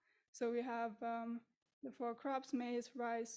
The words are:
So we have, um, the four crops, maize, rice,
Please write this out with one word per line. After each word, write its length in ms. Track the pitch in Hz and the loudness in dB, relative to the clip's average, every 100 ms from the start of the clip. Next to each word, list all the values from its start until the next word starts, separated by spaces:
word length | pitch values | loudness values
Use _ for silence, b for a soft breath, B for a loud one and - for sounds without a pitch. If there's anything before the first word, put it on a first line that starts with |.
| b b b | b b b
So 220 | - 240 | -2 2
we 100 | 240 | 2
have, 300 | 247 233 233 220 | 0 0 0 -2
um, 380 | 233 233 233 233 - _ _ _ | -2 -2 -2 -4 -8 _ _ _
the 80 | 269 | -10
four 240 | 208 240 | -2 -2
crops, 380 | 233 277 269 269 | 0 0 0 2
maize, 380 | 254 240 240 233 254 | 0 2 0 0 -2
rice, 400 | 233 233 226 | 0 2 0